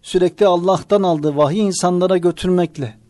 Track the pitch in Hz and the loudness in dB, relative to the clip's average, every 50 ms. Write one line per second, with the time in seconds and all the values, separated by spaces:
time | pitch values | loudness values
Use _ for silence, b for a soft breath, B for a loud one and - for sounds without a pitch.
0 | _ - - 185 180 175 165 - 208 196 175 175 175 196 190 165 - _ 202 202 | _ -4 -2 0 0 0 0 2 2 2 2 2 0 0 -2 -2 0 _ 0 0
1 | 196 180 165 151 147 151 143 143 151 139 165 214 214 196 180 - - 180 180 180 | 2 0 0 0 -2 -2 0 0 0 0 0 -2 -2 -2 -2 -2 -2 0 0 0
2 | 180 185 190 180 170 175 165 - - 185 180 180 175 160 - 151 139 113 - _ | 0 0 0 0 0 -2 -2 -2 -2 0 0 0 0 -2 -4 -10 -12 -12 -12 _
3 | _ | _